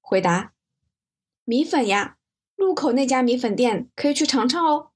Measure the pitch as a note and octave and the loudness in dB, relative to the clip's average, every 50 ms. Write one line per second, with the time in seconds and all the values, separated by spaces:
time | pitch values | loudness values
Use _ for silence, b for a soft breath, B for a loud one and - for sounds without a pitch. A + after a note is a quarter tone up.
0 | _ - G3+ F#3+ F3+ F3 E3+ F3+ G3 - _ _ _ _ _ _ _ _ _ _ | _ 0 -2 0 2 2 0 0 -2 -6 _ _ _ _ _ _ _ _ _ _
1 | _ _ _ _ _ _ _ _ _ - A#3 B3+ D#4+ - - D4+ A#3+ G3+ G3 G3+ | _ _ _ _ _ _ _ _ _ -2 -2 0 0 0 0 0 0 0 0 -2
2 | G3+ - - _ _ _ _ _ _ _ _ - G4 F#4+ F4 - C#4 D4+ A#3 C4 | -2 -6 -12 _ _ _ _ _ _ _ _ -2 0 0 0 0 0 0 2 2
3 | C#4 B3+ C#4 B3+ B3+ A#3+ A#3+ B3 - A3+ G3+ F#3+ B3 A#3+ G#3+ F3+ - - _ - | 2 2 2 2 2 0 0 0 -2 -2 0 0 0 0 0 -2 -6 -10 _ -2
4 | - D4 C#4+ - D#4 - - C4 A3 B3 D4+ F4 E4+ D#4+ D4 D4 D4 _ _ | -2 0 0 0 0 0 0 0 0 0 0 0 2 2 0 0 -2 _ _